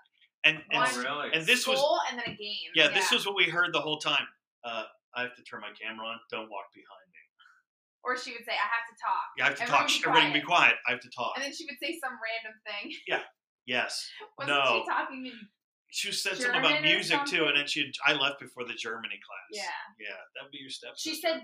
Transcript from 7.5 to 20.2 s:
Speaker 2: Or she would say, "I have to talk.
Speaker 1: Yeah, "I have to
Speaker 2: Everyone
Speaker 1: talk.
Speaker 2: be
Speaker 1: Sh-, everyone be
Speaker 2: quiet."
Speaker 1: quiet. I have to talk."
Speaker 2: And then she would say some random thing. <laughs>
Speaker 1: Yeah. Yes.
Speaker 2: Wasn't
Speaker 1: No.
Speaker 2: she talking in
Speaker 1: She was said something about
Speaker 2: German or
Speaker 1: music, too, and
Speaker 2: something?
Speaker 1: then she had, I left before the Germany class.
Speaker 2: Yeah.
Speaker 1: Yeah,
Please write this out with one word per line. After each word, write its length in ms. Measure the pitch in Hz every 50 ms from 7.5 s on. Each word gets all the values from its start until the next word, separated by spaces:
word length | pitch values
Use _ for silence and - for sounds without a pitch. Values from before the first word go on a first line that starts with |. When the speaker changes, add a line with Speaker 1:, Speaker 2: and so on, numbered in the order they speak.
| - _ _ _ _ _ _ _ _ _ -
Speaker 2:
Or 120 | 247 254
she 180 | 247 - 262 233
would 120 | 226 214
say, 80 | 240 214
"I 140 | - 202 -
have 160 | 233 226 -
to 100 | - - -
talk. 240 | - - - - - - - 131
Speaker 1:
Yeah, 80 | 127
"I 20 | 139
have 80 | 143 -
to 60 | 233
Speaker 2:
Everyone 160 | 240 147 139
Speaker 1:
talk. 60 | 139 -
Speaker 2:
be 40 | -
Speaker 1:
Sh-, 120 | - - 160
everyone 260 | - 156 151 147 147
be 80 | 147 -
Speaker 2:
quiet." 320 | 175 175 170 143 120 117 -
Speaker 1:
quiet. 0 | -
I 60 | 123
have 100 | 127 123
to 80 | - -
talk." 240 | - 127 117 104 190
Speaker 2:
And 80 | 254 277
then 80 | 277 269
she 120 | - 320
would 140 | 294 262 -
say 160 | 294 302 - -
some 140 | 277 254 247 233
random 400 | 226 220 226 226 220 220 214 _
thing. 320 | - 214 208 202 226 320 320 -
<laughs> 60 | - -
Speaker 1:
Yeah. 160 | 156 - - - _ _ _ _ _ _ _
Yes. 420 | 123 123 123 110 - - - - - - - - - _ -
Speaker 2:
Wasn't 160 | 139 143 143
Speaker 1:
No. 300 | 139 135 127 117 - -
Speaker 2:
she 0 |
talking 400 | 349 - - - - 269 262 254
in 240 | 254 226 226 202 - _ _ _ _ _ _ _ _
Speaker 1:
She 200 | - - - 202
was 120 | - -
said 160 | - 196 190 -
something 160 | 254 240 - 170
about 160 | 170 156 151 151
Speaker 2:
German 80 | 147
or 80 | 160 170
Speaker 1:
music, 240 | - - - 165 - -
too, 240 | - 180 170 156 147
and 0 |
Speaker 2:
something? 60 | 143
Speaker 1:
then 120 | 143 143 -
she 120 | - 156
had, 100 | 143 135 120 - 139
I 80 | 147 151
left 240 | 143 135 143 139 139
before 220 | 127 123 - 123 120
the 100 | 117 113 110
Germany 400 | 117 113 113 113 110 104 101 101 -
class. 240 | - 101 95 - -
Speaker 2:
Yeah. 240 | - 202 190 175 151 - - - 101 107
Speaker 1:
Yeah, 160 | 107 104 190 92